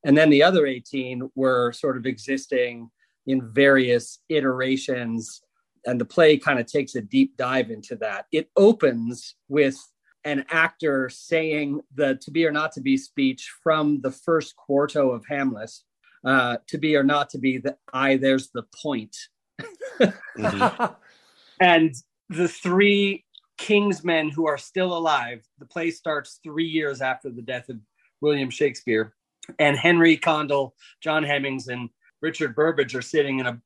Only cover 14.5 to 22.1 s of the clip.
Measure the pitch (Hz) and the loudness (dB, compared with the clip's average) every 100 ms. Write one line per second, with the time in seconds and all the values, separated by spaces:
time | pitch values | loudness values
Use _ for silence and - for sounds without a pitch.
14.5 | - - 139 147 151 135 120 - 143 135 | -16 -2 0 0 0 0 -2 -6 -4 -4
15.5 | 107 113 - _ _ _ _ 127 131 120 | -4 -12 -16 _ _ _ _ 0 0 0
16.5 | 120 - 151 156 147 135 147 143 135 131 | -4 -8 -4 0 2 2 2 -2 -4 -4
17.5 | 127 135 - - 127 135 135 135 135 131 | -2 -6 -10 -10 -2 0 2 2 0 -2
18.5 | 120 - - 151 123 107 - - _ _ | -14 -14 -12 -6 -6 -8 -16 -20 _ _
19.5 | - 453 392 508 - 208 - - - 107 | -20 -20 -14 -16 0 0 0 -18 -6 -4
20.5 | - 247 - 240 - _ _ _ _ _ | 0 0 0 -6 -6 _ _ _ _ _
21.5 | _ 180 170 160 123 _ | _ 4 6 4 -2 _